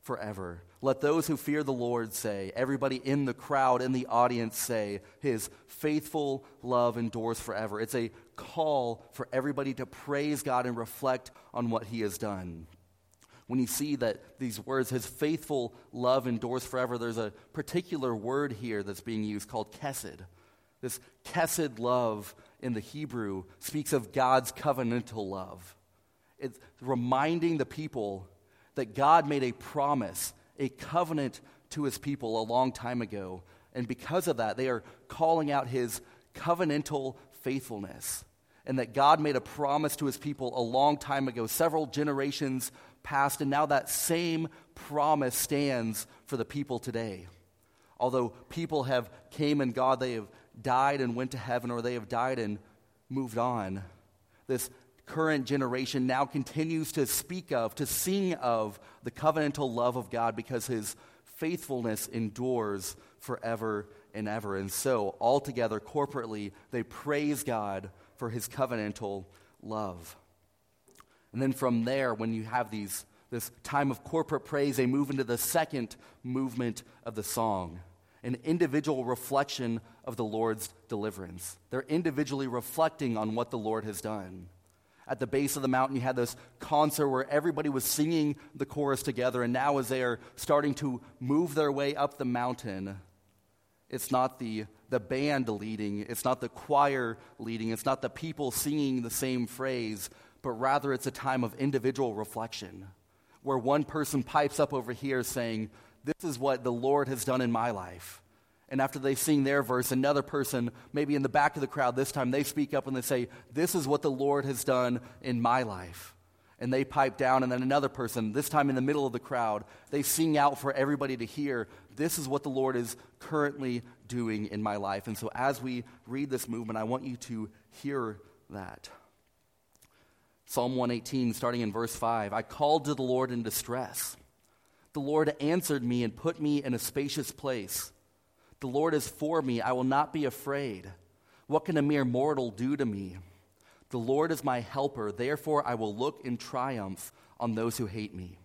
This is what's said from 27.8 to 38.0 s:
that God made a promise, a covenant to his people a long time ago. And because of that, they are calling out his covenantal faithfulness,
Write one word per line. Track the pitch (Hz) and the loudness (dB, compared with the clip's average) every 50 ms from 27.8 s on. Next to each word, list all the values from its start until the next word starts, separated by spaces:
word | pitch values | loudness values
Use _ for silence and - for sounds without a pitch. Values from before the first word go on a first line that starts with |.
| 156 - - 131 107 101 98 95 90 - - _ _ _ _ _ _ _ _ | -8 -6 -4 -4 -4 -4 -4 -6 -10 -14 -20 _ _ _ _ _ _ _ _
that | - 131 107 107 | -4 -4 -4 0
God | 135 139 147 160 170 151 | 4 6 8 8 8 8
made | 143 147 143 | 4 2 2
a | 131 123 | 2 0
promise, | 117 - - - - 151 139 143 147 131 110 90 90 - - - - - _ _ _ | -2 -4 -12 -6 -2 0 2 2 2 0 0 -2 -4 -6 -6 -8 -8 -14 _ _ _
a | - 139 127 | -4 -4 -4
covenant | - - - - 151 170 180 160 165 151 139 123 - - - - - - _ _ | -4 -8 -12 -2 0 0 2 2 0 -2 -2 -2 -4 -8 -20 -20 -20 -20 _ _
to | - 151 | -6 -2
his | 147 139 120 - | -2 -2 -2 -4
people | - 143 143 139 127 113 110 113 | -4 -4 -4 -2 -2 0 0 0
a | |
long | 110 110 117 123 131 131 | 0 2 4 4 4 2
time | - - - 120 123 120 | 0 -4 -6 -4 -2 -4
ago. | 117 101 107 101 95 92 92 90 92 - - - _ _ | -4 -4 -6 -8 -8 -8 -10 -12 -14 -18 -20 -20 _ _
And | _ 127 123 110 | _ -6 -4 -4
because | 127 - - - 156 185 180 180 | -6 -8 -6 0 0 0 2 2
of | 143 | 2
that, | 113 113 107 104 | 2 2 0 0
they | 117 131 131 | 0 0 0
are | 123 113 - - - - - _ | 0 -2 -4 -8 -20 -20 -18 _
calling | - - 160 160 165 165 156 147 | -2 0 4 4 4 4 4 2
out | 143 139 131 | 2 0 0
his | 120 123 131 123 117 107 - - - - - _ _ _ | 0 0 0 0 -2 -4 -8 -10 -14 -20 -20 _ _ _
covenantal | - - 165 170 170 185 156 147 147 147 - 151 143 135 135 123 - - - - - | -6 2 2 2 4 4 2 2 0 -2 -2 -4 -4 -4 -4 -6 -8 -18 -20 -20 -8
faithfulness, | - 131 135 135 131 - 120 101 98 92 - - | -4 -2 -2 -2 -4 -6 -8 -8 -8 -10 -10 -10